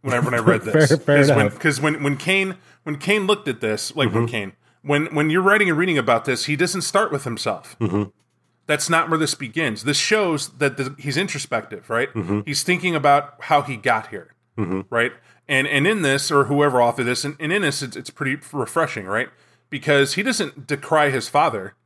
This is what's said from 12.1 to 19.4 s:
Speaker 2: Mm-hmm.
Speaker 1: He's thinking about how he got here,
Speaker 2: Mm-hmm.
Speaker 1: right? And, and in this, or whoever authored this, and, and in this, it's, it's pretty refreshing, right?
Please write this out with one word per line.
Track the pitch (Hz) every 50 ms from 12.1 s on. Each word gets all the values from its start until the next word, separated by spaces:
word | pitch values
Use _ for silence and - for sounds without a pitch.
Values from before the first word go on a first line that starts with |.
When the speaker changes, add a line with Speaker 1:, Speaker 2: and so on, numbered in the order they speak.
| -
Speaker 2:
Mm-hmm. | 113 92 85 101 104 104
Speaker 1:
He's | - 139 - -
thinking | - 180 175 180 180 170
about | 151 139 143 143 147 143 - - _
how | - - 160 143
he | 135 135 131
got | 107 - 127 117 110 110
here, | - 113 95 82 _ _ _ _ _ _
Speaker 2:
Mm-hmm. | - 104 85 95 95 95 _
Speaker 1:
right? | 120 117 117 120 - - _ _ _ _ _
And, | - 143 135 135
and | - 143 139 143
in | 190 226 202
this, | 165 139 135 139 - -
or | 151 139 135
whoever | 107 143 143 147 143 127 123
authored | 120 117 117 - 123
this, | 120 123 - -
and, | 143 151 -
and | 156 151
in | 175 208
this, | 190 147 139 - 139
it's, | 127 -
it's | - 120 -
pretty | - - 147 135 135 143 - - -
refreshing, | 143 120 - - 165 160 - - 117 95
right? | 92 101 113 127 - _ _